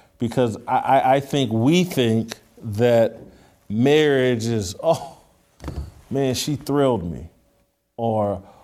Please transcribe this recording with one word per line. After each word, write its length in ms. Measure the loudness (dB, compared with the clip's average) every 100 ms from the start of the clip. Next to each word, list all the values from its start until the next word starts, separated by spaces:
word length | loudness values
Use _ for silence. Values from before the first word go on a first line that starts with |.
| _ -8
Because 400 | -4 0 0 -2 -4
I, 100 | -2
I, 360 | 2 2 4 2
I 40 |
think 320 | 0 -2 0
we 320 | 0 2 2
think 540 | 2 0 2 0 -2 -10 _ -16
that 540 | -8 0 4 4 2 0 -20 -20 _ _ -8
marriage 760 | 0 2 4 4 2 2 0 -2
is, 300 | -2 -4 -4
"Oh, 360 | -2 -2 -4 -20 _ _ _ _ -12 -10 -12 -14 -8
man, 240 | -4 -2 -2
she 200 | -4 -6
thrilled 540 | -2 0 2 0 -4
me." 200 | -10 -14 _ _ _ _ _ _ -6
Or, 440 | -4 -2 -2 -6 -10 -20